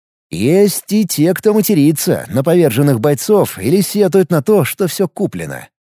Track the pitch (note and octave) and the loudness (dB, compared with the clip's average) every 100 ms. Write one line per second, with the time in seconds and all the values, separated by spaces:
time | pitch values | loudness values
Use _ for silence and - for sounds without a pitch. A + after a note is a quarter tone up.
0 | _ _ - E2 A#2 F#3 G#3 - - G#3 | _ _ -12 -4 0 2 2 0 -4 -2
1 | G3 - D#3+ F#3 G#3+ G#3+ G#3 F#3 C#3+ D3+ | -2 0 0 0 0 0 2 2 2 0
2 | - G2+ B1+ C3 C#3 F3 D#3 A2 C#3+ A#2+ | -2 -4 -4 -4 0 2 2 2 0 2
3 | D3 D3 - G#3 C#3 - G2 F#3+ F#3 G#3 | 0 -2 0 0 0 -2 0 0 0 0
4 | F#3+ F#3+ F3+ D#3+ C#3 G#3 B2+ - F#3 - | 2 2 2 0 2 0 0 -4 -4 -4
5 | F#3+ - - F2 D#2 B1+ - _ | -6 -4 -6 -6 -10 -12 -16 _